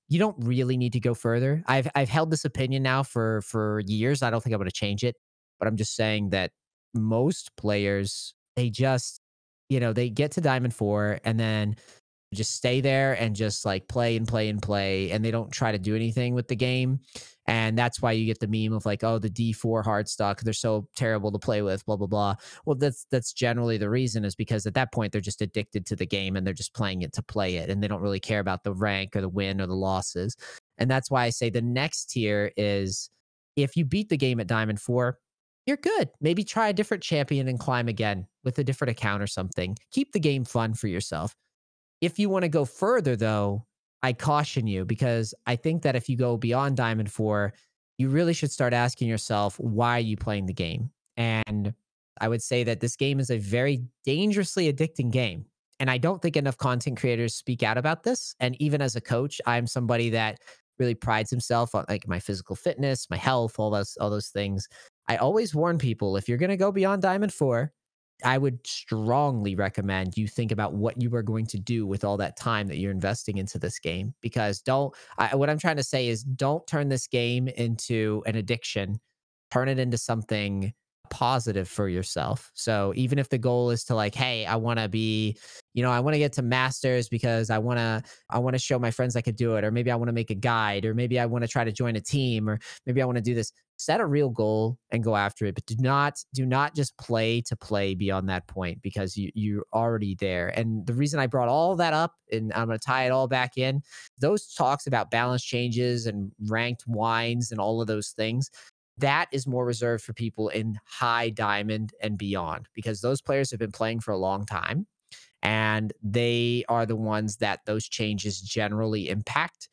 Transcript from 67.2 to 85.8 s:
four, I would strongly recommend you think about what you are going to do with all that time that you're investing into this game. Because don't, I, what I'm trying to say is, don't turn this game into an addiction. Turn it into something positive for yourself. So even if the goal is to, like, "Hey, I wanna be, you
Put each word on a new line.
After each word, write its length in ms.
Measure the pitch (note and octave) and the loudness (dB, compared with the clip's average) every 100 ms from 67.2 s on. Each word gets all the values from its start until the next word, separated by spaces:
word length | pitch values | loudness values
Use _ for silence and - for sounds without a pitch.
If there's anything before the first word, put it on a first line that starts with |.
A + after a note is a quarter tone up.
| G#3 | 0
four, 380 | - C#3 A#2 D3 - _ _ _ _ | 0 2 2 0 -6 _ _ _ _
I 140 | B2+ C3 | 2 4
would 280 | C#3 B2 - | 2 -2 -6
strongly 880 | - - A2 A2 B2+ D3 B2 G2+ F#2+ | -10 -4 -2 2 4 4 2 0 0
recommend 600 | G2 - G2 F#2+ F#2 F2+ | 0 0 0 0 0 -2
you 120 | G#2+ | -2
think 240 | - A2+ | 0 -2
about 220 | G#2+ G#2 F#2+ | 0 -2 0
what 260 | A2 A#2+ | -2 0
you 120 | A#2+ A#2 | 0 0
are 80 | |
going 240 | G#2+ A2 A2 | 0 -2 -2
to 120 | G#2 | -4
do 280 | G2+ A#2 G2+ | -2 -2 0
with 160 | G2 | -2
all 140 | G2+ G2+ | 0 0
that 200 | F#2+ - | -2 -4
time 300 | - A2 G2+ | -2 0 -2
that 100 | D2+ | -2
you're 140 | G2 | -2
investing 460 | F#2+ F#2+ A2+ - G2 | -2 -2 -2 -4 -4
into 200 | F#2+ - | -4 -4
this 220 | G2 - | -6 -6
game. 340 | E2 E2+ G#2 - | -4 -4 -6 -8
Because 400 | A#2 A#2+ G#2+ G2 | -6 -2 0 -2
don't, 340 | - C3 C#3 - - - | 0 0 0 -6 -10 -2
I, 180 | G#2+ C#3 | 0 2
what 140 | C#3+ | 2
I'm 80 | D3+ | 2
trying 200 | F3+ D3+ | 0 0
to 60 | |
say 240 | C3 C#3 B2 | 0 0 0
is, 160 | A2+ | -2
don't 420 | C3 B2+ C#3 D#3 - | -2 -2 0 0 -2
turn 220 | D#3+ C#3+ | -2 0
this 180 | C3 - | 0 0
game 400 | B2 A#2+ B2 B2+ | 0 2 0 0
into 720 | B2 A#2+ A2+ - A#2 G#2+ G#2+ - | 0 -2 -2 -2 0 2 0 -4
an 80 | A2 | -4
addiction. 640 | G2 A#2 - G#2+ G2 G#2 _ _ _ _ - | -2 -2 -4 -4 -4 -4 _ _ _ _ -4
Turn 200 | B2 C3 | 0 2
it 100 | C3 | 0
into 180 | B2+ A#2 | 0 0
something 720 | - A2+ G#2+ G#2+ G2+ G2 G2 - _ _ - | -2 -4 -2 -2 0 -2 -4 -6 _ _ -12
positive 580 | - B2 C3 A2+ G2 F#2 | -2 2 2 0 -2 -2
for 220 | - G2 | -2 -2
yourself. 600 | F2 F#2 - B1+ - - | -2 -2 -4 -4 -4 -6
So 400 | - - G#2+ G2 G2 | -8 0 2 2 0
even 240 | B2+ C#3+ | 0 0
if 80 | C3 | 0
the 100 | B2+ | 0
goal 340 | B2 B2 B2 | 2 2 2
is 120 | A#2 - | 0 0
to, 100 | A#2 | 0
like, 200 | G#2 - | 0 0
"Hey, 300 | B2+ A#2 G2 | 0 0 0
I 100 | A2+ | 0
wanna 320 | A2+ A#2 A2 | 0 0 0
be, 500 | A2 A2 A2 G#2+ G#2+ - - - | 0 2 2 0 -2 -8 -20 -10
you 100 | A#2 | -2